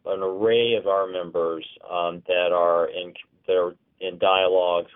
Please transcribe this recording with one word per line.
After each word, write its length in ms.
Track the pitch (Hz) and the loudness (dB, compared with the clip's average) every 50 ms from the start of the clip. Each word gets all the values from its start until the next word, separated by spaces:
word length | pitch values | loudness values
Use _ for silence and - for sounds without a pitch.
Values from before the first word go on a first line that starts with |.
| _ | _
an 140 | 87 98 95 | -6 -4 -4
array 540 | 95 95 95 95 107 113 113 117 120 117 117 | -4 -4 -2 0 2 2 4 4 2 2 0
of 120 | 107 92 98 | 0 0 0
our 180 | 98 98 98 | 0 0 0
members, 600 | 95 92 92 87 85 80 87 85 82 82 80 78 - - - - - | -2 -4 -8 -8 -4 -2 -2 -2 -2 -2 -6 -10 -14 -18 -20 -14 -8
um, 340 | 87 87 87 85 87 87 87 | -4 -2 -2 -2 -4 -6 -4
that 240 | - 90 87 90 87 90 | -2 0 0 2 2 2
are 340 | 87 87 87 85 85 85 | 2 4 4 4 2 2
in, 260 | 80 - 90 90 87 87 - - - _ _ _ | 0 -2 -8 -10 -10 -14 -18 -20 -20 _ _ _
that 100 | - 92 | 0 0
are 180 | 92 87 90 87 - _ _ _ _ | 0 0 0 -4 -10 _ _ _ _
in 180 | 92 92 90 87 | -10 -10 -4 0
dialogues 720 | 101 95 95 95 95 90 92 92 90 87 87 87 85 - - | 2 2 4 4 4 4 4 2 2 2 0 0 -2 -4 -10